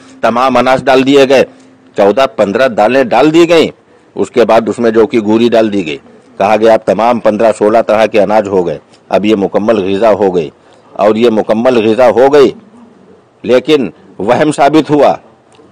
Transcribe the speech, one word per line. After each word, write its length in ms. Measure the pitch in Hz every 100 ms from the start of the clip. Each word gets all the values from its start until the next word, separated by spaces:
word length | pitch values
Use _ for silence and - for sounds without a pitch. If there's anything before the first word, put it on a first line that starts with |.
| - -
तमाम 360 | 113 117 131 123
अनाज 240 | 127 131
डाल 200 | 131 131
दिए 220 | 131 139 131
गए, 180 | 135 - - _ _ _ -
चौदह 280 | 101 104 135
पन्द्रह 420 | - 101 107 131
दालें 420 | 104 107 131 123
डाल 220 | 113 156
दी 140 | 160 170
गईं। 240 | 170 107 - _ _ _ -
उसके 300 | 101 127 110
बाद 240 | 113 110
उसमें 220 | 104 117
जौ 140 | 113 107
की 140 | 120
घूरी 300 | 104 113 120
डाल 200 | 113 113
दी 140 | 101
गई, 180 | 80 71 - - _ -
कहा 180 | 98 110
गया, 160 | 113
"अब 80 | 110 -
तमाम 320 | 95 113 120
पन्द्रह 320 | 113 107 110
सोलह 300 | - 107 113
तरह 240 | 113 107 107
के 120 | 107
अनाज 280 | 95 107 101
हो 160 | 98
गए, 160 | 82 71 - _ _
अब 140 | 95 104
ये 100 | 107
मुकम्मल 460 | 92 101 107 110
ग़िज़ा 280 | 92 98 110
हो 220 | 98 98
गई।" 200 | 90 71 - _ _ _ -
और 180 | 101 110
ये 120 | 120
मुकम्मल 520 | 107 95 113 127 120
ग़िज़ा 240 | 110 107 120
हो 240 | 104 135
गई, 260 | 147 123 - - - - _ - - _ _ 92
लेकिन 480 | 123 123 151 104 - - -
वहम 320 | 95 120 156
साबित 380 | 147 143 151 139
हुआ। 300 | 147 120 80 - _ _ _ _